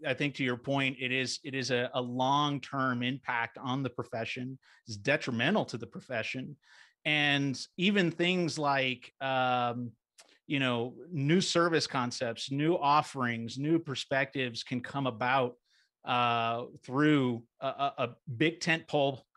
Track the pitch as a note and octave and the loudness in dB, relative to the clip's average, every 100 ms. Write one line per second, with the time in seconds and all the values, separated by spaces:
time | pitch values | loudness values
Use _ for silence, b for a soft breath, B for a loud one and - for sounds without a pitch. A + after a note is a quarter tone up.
0 | D3+ B2+ D3 C3 C3 B2 - C#3 C3 C3 | -4 -2 -2 0 -2 -2 -2 0 0 -2
1 | B2+ C3 B2 - D3 C3+ B2 B2 B2 C3 | -2 -2 -2 -6 -6 -4 0 0 0 -2
2 | B2 B2+ B2+ C#3+ D3 C#3+ - C#3 C3 A#2+ | -2 0 2 4 4 0 -4 -2 0 0
3 | B2 C3+ - A#2+ A#2 - B2+ C3+ C3 - | -2 -2 -2 -2 -2 -4 -4 -2 -2 -6
4 | A#2 A#2 A2+ B2 B2+ C3+ b b - G#2 | -6 -6 -6 -6 -8 -10 b b -12 -6
5 | A#2 D#3 D3 A#2 C3+ G#3 B2+ A#2 A#2 F#3+ | 0 0 0 0 2 2 0 -6 -10 -12
6 | - A#2+ - C3 C3+ C#3+ b b b b | -6 -4 -4 -6 -10 -14 b b b b
7 | D#3 D3+ D3 C#3+ C#3 B2 - - F#3 G3+ | 0 2 4 2 0 -2 -8 0 2 4
8 | E3+ D#3+ F3 F3+ E3 C#3+ D3 C#3 C3 B2 | 2 2 0 2 0 0 0 2 0 -2
9 | - _ C3+ C3 B2+ B2 A#2+ A#2+ A#2+ - | -10 _ -2 0 2 2 0 -2 -8 -12
10 | _ - - b - C#3+ C3 A#2+ A#2+ - | _ -20 -20 b -4 0 2 0 -2 -8
11 | D#3+ D#3+ C#3 F#3 - E3+ E3+ D#3 - C3 | -8 -2 4 4 4 2 4 2 0 -2
12 | B2 - A#2+ A2 - C#3 D#3 F3+ C#3 D3+ | -2 -2 -4 -4 -6 0 2 2 4 4
13 | D3 C#3 B2 A#2 A#2 A#2 D3 E3 E3 B2+ | 4 -2 -2 -2 -6 -4 0 0 0 -6
14 | - C3+ C#3 C#3 B2+ A#2 - B2 B2+ C#3 | -2 0 0 -2 -4 -6 -6 -6 -6 -4
15 | C3+ A2 B2 C3+ B2 - _ _ _ _ | -4 -2 2 2 2 -4 _ _ _ _
16 | - B2 A#2+ A#2 A2+ A#2 B2 - - C3 | -2 2 2 2 0 -2 -6 -14 -4 2
17 | D3+ D3 B2 A#2 - _ C3+ B2+ C#3 C#3+ | 4 6 4 -2 -8 _ -6 -2 -2 0
18 | B2 - - A2+ D#3 E3 E3+ E3 - D3 | -4 -4 -12 0 0 0 -2 -2 0 0
19 | C#3 B2+ - | 0 -2 -12